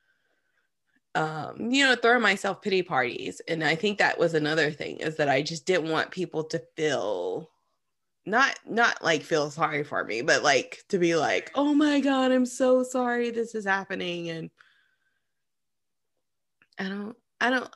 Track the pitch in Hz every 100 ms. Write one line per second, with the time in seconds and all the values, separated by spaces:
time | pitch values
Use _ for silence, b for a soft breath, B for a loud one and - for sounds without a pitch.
0 | b b b b b b b _ _ _
1 | _ - 156 156 143 - 226 269 277 240
2 | 233 247 214 196 202 180 208 190 180 147
3 | 123 - - - - 165 156 160 208 208
4 | 170 - 170 160 151 160 151 156 82 -
5 | 156 156 147 135 151 165 - 185 160 156
6 | - - 165 160 156 160 - - 156 127
7 | 101 92 90 104 165 _ _ _ _ _
8 | _ _ - 220 269 - - 214 233 -
9 | 156 160 - 156 147 147 156 151 147 92
10 | - 110 151 139 131 135 - - - 196
11 | 170 165 127 92 - - 285 294 302 285
12 | 269 269 262 254 247 - 262 254 254 254
13 | 247 240 240 226 226 220 196 196 190 190
14 | 180 175 170 165 165 _ b b b b
15 | b b _ _ _ _ _ _ _ _
16 | _ _ _ _ _ _ _ - 196 202
17 | 208 233 _ _ 233 254 220